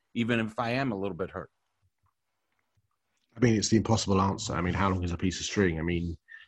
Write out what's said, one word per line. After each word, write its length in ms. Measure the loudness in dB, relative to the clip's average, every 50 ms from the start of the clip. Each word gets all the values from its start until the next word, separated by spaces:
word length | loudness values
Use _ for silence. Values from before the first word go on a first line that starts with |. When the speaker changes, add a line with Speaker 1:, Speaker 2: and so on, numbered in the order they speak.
| _ _ -2
Speaker 1:
even 260 | -2 2 2 2 2
if 180 | 0 -2 -2 -4
I 120 | -2 -2
am 180 | -2 0 0 -2
a 60 | -2 -2
little 180 | -4 -4 -4
bit 140 | -4 -6 -6
hurt"? 200 | -6 -10 -12 -12 _ _ _ _ _ _ _ _ _ _ _ _ _ _ _ _ _ _ _ _ _ _ _ _ _ _ _ _ _ _ _ _ _ _ _ _ -2
Speaker 2:
I 40 | 2
mean, 140 | 4 4 4
it's 140 | 4 2 4
the 80 | 4
impossible 440 | 4 4 4 0 0 2 2 2 2
answer. 340 | 2 2 0 -4 -6 -4 -4
I 60 | -2
mean, 140 | -2 -2 0
how 160 | 0 0 0
long 140 | 0 0 -2
is 80 | -4
a 40 | -4
piece 220 | -2 -2 -2 -2 -4
of 80 | -8
string? 320 | -4 0 2 2 2 2 0
I 40 |
mean, 340 | -2 -2 -2 -2 -2 -4 -8 -10 _ _ -20 -20 -18